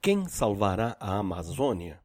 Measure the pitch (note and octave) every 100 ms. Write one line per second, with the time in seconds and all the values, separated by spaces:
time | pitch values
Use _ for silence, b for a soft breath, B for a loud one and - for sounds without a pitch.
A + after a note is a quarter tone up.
0 | - G3+ F#3 - A#2 G2+ G2+ F#2 A#2 -
1 | G2+ G2 G2 F2 E2 C3 C#3 G2 E2+ D2+